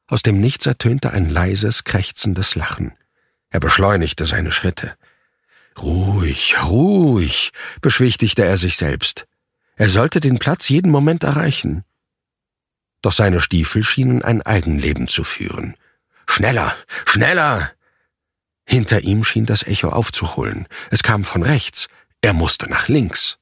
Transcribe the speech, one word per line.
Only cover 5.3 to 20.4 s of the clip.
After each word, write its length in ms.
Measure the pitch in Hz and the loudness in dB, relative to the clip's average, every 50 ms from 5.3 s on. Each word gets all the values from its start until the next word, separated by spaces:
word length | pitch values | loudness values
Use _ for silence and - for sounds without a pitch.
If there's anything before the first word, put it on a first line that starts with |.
| _ _ _ _ _ _ _ _ - - | _ _ _ _ _ _ _ _ -18 -10
„Ruhig, 760 | - - 82 90 95 98 101 101 87 76 67 - - - - - - | -6 -2 -2 0 0 0 0 0 0 0 -2 -2 0 0 0 0 2
ruhig“, 880 | 76 92 120 156 196 202 190 170 147 123 98 82 71 - - - - - - - - - - | 2 4 4 4 4 4 4 4 4 4 2 2 0 0 -2 -2 -4 -6 -10 -16 -16 -10 0
beschwichtigte 640 | - 135 - - 131 123 110 - 117 104 - - 101 | 0 2 4 4 4 2 2 2 0 0 2 2 2
er 120 | 87 98 | 2 2
sich 200 | 92 87 90 - | 2 0 0 0
selbst. 500 | - 87 73 67 65 - - - - - _ _ _ _ _ _ _ _ _ _ | 0 0 -2 -2 -2 -2 -4 -4 -4 -10 _ _ _ _ _ _ _ _ _ _
Er 120 | - 113 101 | 0 2 2
sollte 320 | 92 104 123 160 - 175 | 4 2 2 2 0 0
den 180 | 151 139 127 110 | 2 2 0 2
Platz 300 | - 139 170 - - - | 0 -2 -2 -2 0 0
jeden 220 | 135 160 185 170 | 2 2 4 4
Moment 320 | 147 139 143 156 170 170 | 4 4 4 2 0 0
erreichen. 640 | - - 143 151 170 156 135 - - - 73 87 - _ _ _ _ _ _ _ _ _ _ _ _ _ _ _ _ _ _ _ _ _ _ _ | 0 0 0 0 0 -2 -2 -2 -4 -4 -6 -6 -8 _ _ _ _ _ _ _ _ _ _ _ _ _ _ _ _ _ _ _ _ _ _ _
Doch 100 | - - | -2 -2
seine 280 | - - 107 98 90 87 | 2 2 2 2 4 2
Stiefel 440 | - - - 85 78 - - 107 107 | 0 0 0 0 0 0 0 0 0
schienen 380 | - - 135 131 127 123 120 | 0 0 0 2 2 2 0
ein 200 | - - 117 110 | 0 0 -2 -2
Eigenleben 680 | - - 107 98 80 82 78 71 65 73 73 - 62 - | 0 0 0 0 0 0 -2 0 0 -2 -2 -2 -4 -4
zu 160 | - - - | -4 -4 -4
führen. 520 | - - - - - - - - - - _ _ _ _ _ _ _ _ _ - | -6 -6 -8 -8 -8 -8 -8 -10 -10 -12 _ _ _ _ _ _ _ _ _ -4
„Schneller, 480 | - - - 98 113 127 107 80 - - - - - - - - | -2 0 2 2 2 2 0 -2 -4 -6 -8 -12 -14 -12 -6 -2
schneller!“ 640 | - - 104 117 143 180 175 156 147 123 98 80 - - _ _ _ _ _ _ _ _ _ _ _ _ _ _ _ _ _ _ | 0 2 2 4 2 2 2 2 0 0 -2 -4 -6 -8 _ _ _ _ _ _ _ _ _ _ _ _ _ _ _ _ _ _
Hinter 360 | - - 131 110 - 113 104 | 0 0 0 2 2 0 0
ihm 220 | - - 101 110 113 | 2 0 0 0 0
schien 220 | - - 113 110 | 0 0 0 0
das 160 | 113 110 - | 0 0 -2
Echo 260 | - - 104 - - 80 | -2 -2 -4 -2 -2 -2
aufzuholen. 760 | - 113 120 - - - 98 80 - - | 0 -2 -2 -2 -4 -4 -6 -4 -4 -4